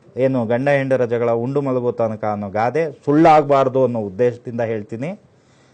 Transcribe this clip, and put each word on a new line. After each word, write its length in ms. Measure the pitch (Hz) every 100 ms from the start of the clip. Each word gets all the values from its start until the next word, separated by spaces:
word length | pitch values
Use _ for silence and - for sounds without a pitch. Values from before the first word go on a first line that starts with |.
| _ 117
ಏನು 300 | 131 131 110
ಗಂಡ 220 | 120 143
ಹೆಂಡರ 360 | 143 135 131
ಜಗಳ 260 | 120 117 117
ಉಂಡು 300 | 117 120 143
ಮಲಗೋ 320 | 139 127 120
ತನಕ 320 | 107 113 107
ಅನ್ನೋ 260 | 107 104 101
ಗಾದೆ 420 | 101 120 139 160
ಸುಳ್ಳಾಗಬಾರ್ದು 920 | 135 - 147 165 151 139 139 131 131
ಅನ್ನೋ 160 | 127 117
ಉದ್ದೇಶದಿಂದ 600 | 104 95 123 110 - 117
ಹೇಳ್ತೀನಿ. 600 | 113 113 104 110 147 208 _ _ _ _ _